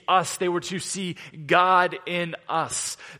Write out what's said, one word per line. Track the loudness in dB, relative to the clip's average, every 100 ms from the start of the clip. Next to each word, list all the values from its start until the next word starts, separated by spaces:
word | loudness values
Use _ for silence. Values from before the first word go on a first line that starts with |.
| 2
us, | 2 2 -2
they | -2
were | -2
to | -4 -6
see | -6 -6 -6 -8 -14 -10 2
God | 4 6 4 4 -2
in | -6 -4 -4 -8 -6
us. | -4 -4 -6 -8 -10 -16